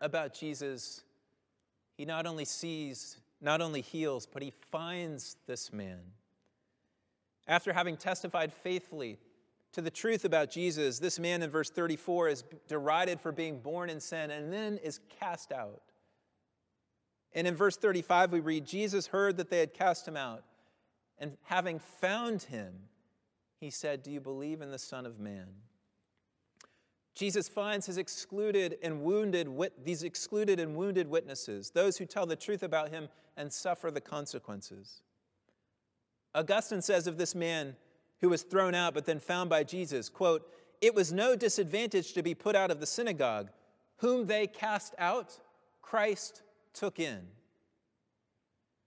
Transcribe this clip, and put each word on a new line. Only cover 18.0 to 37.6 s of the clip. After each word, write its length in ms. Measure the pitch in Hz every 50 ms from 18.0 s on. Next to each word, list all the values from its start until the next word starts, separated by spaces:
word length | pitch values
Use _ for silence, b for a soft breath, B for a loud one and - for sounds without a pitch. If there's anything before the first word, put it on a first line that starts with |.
| 160 - 180 175 185 180 175
we 80 | 170
read, 260 | 156 160 160 156 147
"Jesus 400 | - - 196 214 208 190 202 160
heard 320 | - - 196 202 202 185 180
that 100 | 175 -
they 120 | 185 175
had 120 | 160 147 -
cast 340 | - 180 185 170 - -
him 100 | - 160
out, 280 | 147 135 123 113 113 - _ b b b b b b b b b b b _ _ -
and 200 | 147 147 135 - -
having 340 | - 175 185 180 185 165 156
found 640 | - - - - - 185 202 226 240 233 220 185 -
him, 480 | - 135 113 101 92 90 92 98 - _ _ _ _ _ _ _ _ _ _ _ _ _
he 140 | - 160 147
said, 320 | - - - 151 143 135 131
'Do 80 | 143
you 100 | 147 143
believe 400 | 135 135 135 135 143 151 156 160
in 100 | 147 139
the 80 | 135 127
Son 280 | - - - 127 127
of 120 | 120 117 104
Man?'" 440 | 104 104 101 98 92 95 95 101 110 - _ _ _ _ _ _ _ _ _ _ _ _ _ _ _ _ _ - b b b b b b b b b _ -
Jesus 340 | - 202 202 185 208 175 -
finds 380 | - 214 202 208 214 202 190
his 100 | - 180
excluded 840 | 180 180 - - - - - 190 202 208 214 202 202 190 170 160 - -
and 200 | 165 156 147 143
wounded 460 | 165 196 214 214 202 185 175 165 143
wit-, 360 | 131 135 175 196 - - 131
these 180 | 160 175 151 156
excluded 580 | - 175 - - - 214 208 214 202 196 175
and 160 | 165 156 151
wounded 320 | 160 185 202 190 190 175 147
witnesses, 640 | 151 165 160 143 135 - - - 107 101 101 -
those 260 | - 165 185 202 180
who 80 | - 190
tell 220 | - - 208 190
the 100 | 170 160
truth 260 | - - - 208 185 196
about 280 | 175 156 156 156 151
him 180 | 156 160 151 143 b b b b b b
and 120 | 147 147
suffer 400 | - - - 190 175 - - 165
the 120 | 147 143 -
consequences. 1000 | - 147 151 143 - - 123 - - 104 98 - - 98 98 98 - - - _ _ _ _ _ _ _ _ _ _ _ _ _ _ _ _ _ _ _ _ _ _ _ _ _ _ -
Augustine 480 | 151 160 151 196 220 220 - 220 185 175
says 240 | - 202 180 160
of 120 | 175 160 160
this 160 | 175 156 -
man 420 | 180 170 165 165 160